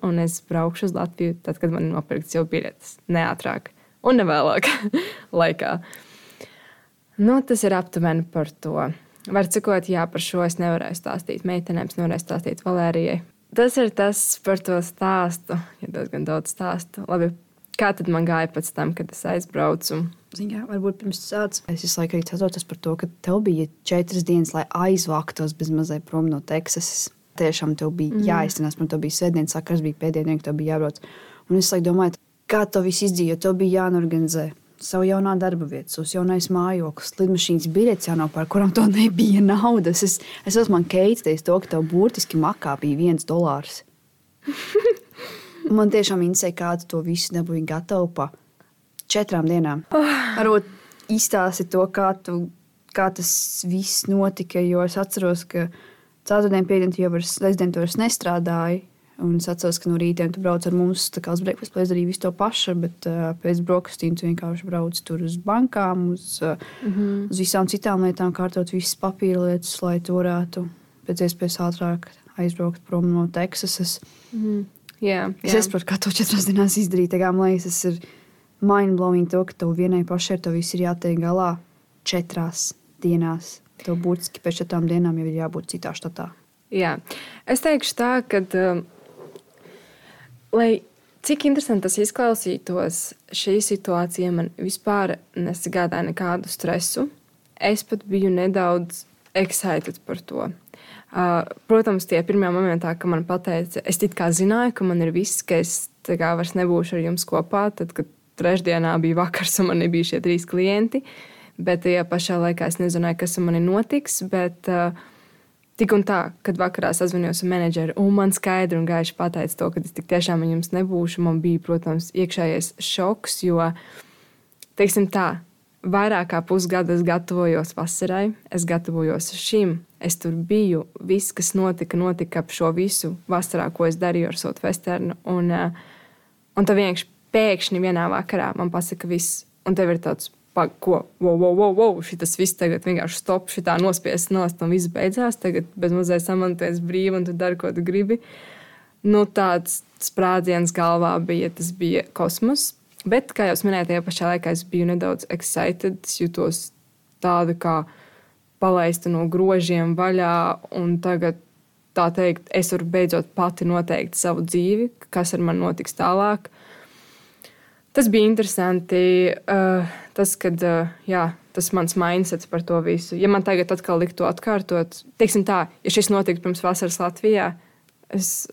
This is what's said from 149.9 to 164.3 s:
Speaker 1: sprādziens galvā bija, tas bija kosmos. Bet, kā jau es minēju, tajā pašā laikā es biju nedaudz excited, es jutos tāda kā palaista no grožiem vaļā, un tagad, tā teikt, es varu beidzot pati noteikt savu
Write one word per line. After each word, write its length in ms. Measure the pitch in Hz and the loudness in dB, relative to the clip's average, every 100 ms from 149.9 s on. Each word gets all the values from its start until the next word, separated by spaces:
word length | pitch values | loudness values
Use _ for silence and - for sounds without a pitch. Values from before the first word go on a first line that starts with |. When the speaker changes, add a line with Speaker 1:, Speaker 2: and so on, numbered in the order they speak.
| - | -10
Speaker 1:
sprādziens 720 | - - 185 185 180 175 170 | -6 0 2 2 2 2 2
galvā 440 | 175 170 170 170 175 | 2 2 4 2 0
bija, 300 | 170 170 170 | 0 -2 -2
tas 220 | 170 170 | -4 -6
bija 320 | 185 170 180 - | -2 0 0 -2
kosmos. 600 | - 170 - 226 285 - - _ - | -2 -2 0 0 0 -2 -8 _ -8
Bet, 320 | 190 240 - | 0 0 0
kā 140 | - 196 | 0 0
jau 80 | 170 | 2
es 80 | |
minēju, 240 | 202 185 170 | 0 0 0
tajā 140 | 175 | -2
pašā 240 | 175 - 175 | -2 -2 0
laikā 240 | 175 170 | 0 -2
es 80 | 170 | -4
biju 220 | 175 175 175 | -2 0 0
nedaudz 380 | 175 180 180 - | 0 -2 -4 -6
excited, 680 | 170 - 165 160 175 190 185 | -8 -4 -2 -2 -2 -4 -6
es 160 | - - | -8 -4
jutos 400 | 175 175 156 165 - _ _ _ _ - | -2 0 -2 -2 -8 _ _ _ _ -4
tāda 340 | 180 175 170 170 | 0 2 2 0
kā 220 | 170 160 160 - - _ _ _ _ - | -2 -2 -4 -14 -20 _ _ _ _ -2
palaista 480 | 190 180 170 170 180 | 2 4 2 0 -2
no 140 | 165 170 | 0 0
grožiem 680 | 180 190 185 170 170 165 170 | 2 4 4 2 2 2 2
vaļā, 360 | 185 185 175 170 175 170 - | 2 2 2 2 0 -2 -6
un 300 | 185 175 170 | -4 0 0
tagad, 400 | 180 175 170 170 _ _ _ _ _ - | 0 0 0 -4 _ _ _ _ _ 0
tā 100 | 170 | 2
teikt, 340 | 175 180 170 - | 2 0 0 -2
es 160 | 190 175 | -2 0
varu 160 | 180 170 | -2 0
beidzot 460 | 180 175 170 165 | 2 2 2 -2
pati 320 | - 175 175 175 | 0 -2 0 0
noteikt 480 | 175 175 160 170 | 0 0 -2 -2
savu 300 | - 175 | -2 -2